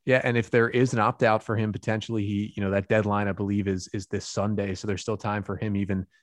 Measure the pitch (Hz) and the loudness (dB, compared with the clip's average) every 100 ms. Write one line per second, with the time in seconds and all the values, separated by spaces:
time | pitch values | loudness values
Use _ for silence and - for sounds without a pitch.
0 | - 127 131 117 - 120 117 120 127 117 | 2 2 4 0 2 2 4 4 2 4
1 | 107 - 117 110 - 110 107 95 - 110 | 2 4 4 2 0 0 0 -2 -2 -2
2 | - 113 101 101 107 - 98 101 98 110 | -2 -4 -2 -2 -4 -4 0 0 2 2
3 | 104 101 101 92 101 101 98 95 - 104 | 2 0 0 -2 -2 0 0 -2 -4 -8
4 | - 101 - - 104 101 98 90 104 95 | -6 -8 -4 -2 -2 0 -2 -4 -4 -4
5 | - 104 110 104 98 95 110 98 98 98 | -4 -4 -2 -4 -4 -4 -2 -2 0 -2
6 | 92 _ | -4 _